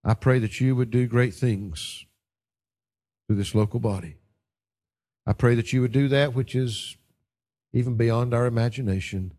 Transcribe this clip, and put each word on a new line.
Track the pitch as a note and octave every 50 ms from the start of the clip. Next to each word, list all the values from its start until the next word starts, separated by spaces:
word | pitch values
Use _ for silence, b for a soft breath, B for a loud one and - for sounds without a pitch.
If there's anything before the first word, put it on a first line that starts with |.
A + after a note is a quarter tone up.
| _
I | - -
pray | - - C3+ B2+ B2+
that | A2+ G#2+ - -
you | B2+ C3 C3
would | B2 B2+ A2+
do | A#2 B2 B2
great | A#2+ A2+ A#2+ B2 A#2+ G2
things | - B2+ B2 G#2+ F#2+ G2+ F#2+ D#2 D2+ - - - - - _ _ _ _ _ _ _ _ _ _ _ _ _ _ _ _ _ _ _ _ _ _ _ _
through | - G#2+
this | G2+ G2 - -
local | G#2+ G#2+ G#2 - A#2+
body. | A#2 A2 G2 F#2 E2+ D#2+ D2 _ _ _ _ _ _ _ _ _ _ _ _ _ _ _ _ _ _ _ _ _ _
I | - G#2+
pray | - - A#2+ A#2+
that | A#2 A2+ -
you | - C3
would | B2 B2
do | A2 C#3 C#3
that | C#3 C#3 C#3 C#3+ C#3+ A#2
which | C3 B2 - -
is | B2+ C3 A#2+ A2 - - - - _ _ _ _ _ _ _ _ _ _ _ _ _ _ _ -
even | A#2+ B2 B2+ B2
beyond | A2 A#2 A2+ A2+ A#2 B2 B2 A#2+
our | A#2 B2
imagination. | B2 A#2 A#2 A#2 A#2+ A2 B2+ C3 G2+ F#2+ F#2+ - - - F#2+ F#2 F#2 -